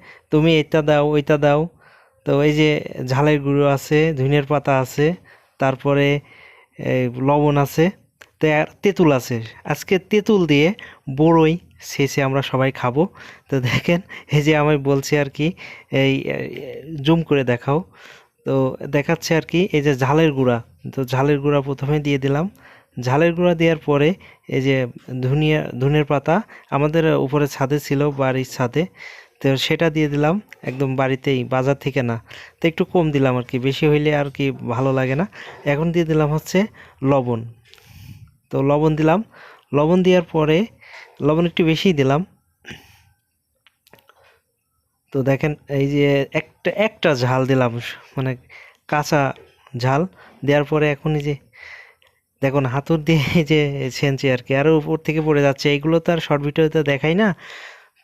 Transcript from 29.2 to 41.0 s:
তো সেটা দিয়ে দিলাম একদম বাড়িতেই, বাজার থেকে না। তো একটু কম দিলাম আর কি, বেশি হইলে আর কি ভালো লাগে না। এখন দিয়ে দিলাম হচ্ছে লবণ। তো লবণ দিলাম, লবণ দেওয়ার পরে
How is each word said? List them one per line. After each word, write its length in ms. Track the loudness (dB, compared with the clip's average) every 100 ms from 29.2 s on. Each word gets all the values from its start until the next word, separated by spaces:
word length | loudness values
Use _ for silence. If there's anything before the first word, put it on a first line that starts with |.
| -20 _
তো 100 | -2 0
সেটা 300 | 0 0 0
দিয়ে 180 | 0 0
দিলাম 260 | 2 0 0 -6 -12
একদম 280 | -10 -4 -2 0
বাড়িতেই, 440 | -2 -2 -2 -2
বাজার 320 | 0 -2 0 -2
থেকে 240 | -4 -4
না। 140 | -2 -4 -10 -20 -20
তো 80 | _ -4
একটু 140 | -2
কম 200 | 0 0 0
দিলাম 240 | 2 2 0
আর 80 |
কি, 120 | -4 -4
বেশি 260 | -2 0 2
হইলে 240 | 2 2 0
আর 120 | -2
কি 160 | -4 -4 -4 -6
ভালো 220 | -2 0
লাগে 220 | 0 0
না। 120 | -2 -4 -8 -20 -8
এখন 220 | -4 -2 0
দিয়ে 140 | -2 0
দিলাম 220 | 0 0
হচ্ছে 260 | -2 -2 -2 -2 -6 -20 _
লবণ। 380 | 0 0 0 -4 -8 -16 _ -20 -20 -20 -20 -20 -20 _ _
তো 100 | -2
লবণ 300 | 0 2 2 2
দিলাম, 240 | 2 2 -2 -14 -20 -20 _
লবণ 260 | 0 2 4
দেওয়ার 240 | 4 2 2
পরে 260 | -2 2 0 0 -8 -20 -20